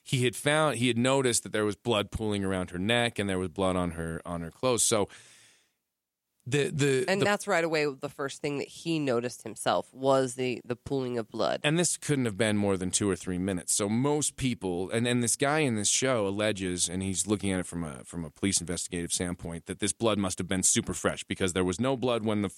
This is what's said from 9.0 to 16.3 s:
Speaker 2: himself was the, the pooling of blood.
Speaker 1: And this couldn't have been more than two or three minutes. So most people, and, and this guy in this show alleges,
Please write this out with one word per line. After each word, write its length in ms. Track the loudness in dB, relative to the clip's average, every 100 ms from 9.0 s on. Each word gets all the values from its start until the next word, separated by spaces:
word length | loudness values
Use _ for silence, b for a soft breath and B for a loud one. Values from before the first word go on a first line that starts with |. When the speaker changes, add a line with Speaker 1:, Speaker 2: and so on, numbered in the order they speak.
| 0 0 -2 -6
Speaker 2:
himself 500 | -12 -4 0 0 -2
was 420 | -2 4 4 2
the, 260 | 0 -2 -2
the 100 | -6
pooling 440 | -8 -4 -4 -2 -4
of 100 | -4
blood. 320 | -2 0 0
Speaker 1:
And 160 | 0 2
this 180 | 2 0
couldn't 280 | 0 0
have 140 | 0 2
been 180 | 2 4
more 200 | 2 2
than 140 | 0
two 180 | 0 2
or 60 |
three 240 | 0 -2 -2
minutes. 340 | 0 -2 0
So 140 | 0 2
most 480 | 2 2 0 -2 -2
people, 540 | -2 0 -2 -2 -2
and, 160 | 0 2
and 160 | 2
this 140 | 0 0
guy 220 | 0 2
in 160 | 2 0
this 120 | 0
show 380 | 2 2 2
alleges, 600 | 0